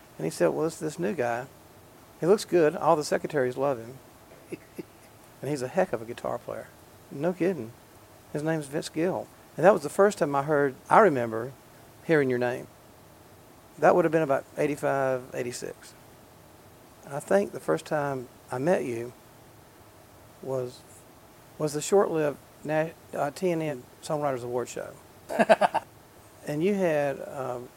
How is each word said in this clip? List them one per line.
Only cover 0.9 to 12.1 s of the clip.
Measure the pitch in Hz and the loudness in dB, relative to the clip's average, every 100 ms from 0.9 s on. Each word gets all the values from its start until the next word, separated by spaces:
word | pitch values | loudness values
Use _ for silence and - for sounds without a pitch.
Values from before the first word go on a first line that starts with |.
| 151 | -6
new | 185 | -6
guy. | 170 120 117 135 - - - - - - - | -2 -2 -4 -8 -18 -20 -20 -20 -20 -20 -4
He | 165 | 2
looks | 208 - | 2 4
good. | 175 151 170 | 4 4 2
All | 147 165 | 2 2
the | |
secretaries | 147 - - 151 127 131 | 2 -4 -2 -2 -2 0
love | 139 120 | -2 -2
him." | 113 131 - - - - - | -8 -18 -20 -20 -20 -20 -16
<laughs> | - - - - - - - - - | -16 -14 -16 -16 -20 -20 -20 -20 -12
And | 135 | -6
he's | 147 | -4
a | 127 | -2
heck | 185 185 | -2 -2
of | 113 | -2
a | 113 | -8
guitar | 113 127 120 | -8 -6 -6
player. | - 110 - - - - - | -8 -12 -12 -20 -20 -20 -16
No | 139 165 | -4 -4
kidding. | 180 165 185 113 - - - - - - | 0 -2 -2 -8 -16 -20 -20 -20 -20 -10
His | 151 | -4
name's | 156 160 139 | -2 -2 -4
Vince | 151 160 | -8 -6
Gill. | 156 180 143 - - - - | -2 -2 -2 -8 -18 -16 6
And | |
that | 170 | 6
was | 196 | 6
the | 143 | 0
first | - 202 202 | 4 4 4
time | 156 143 | 0 0
I | |
heard, | 143 147 143 127 - | 2 2 2 -2 4
I | 165 | 6
remember | 208 135 117 110 127 131 - - - - | 8 4 -2 -4 -8 -12 -20 -20 -20 -14
hearing | - | 2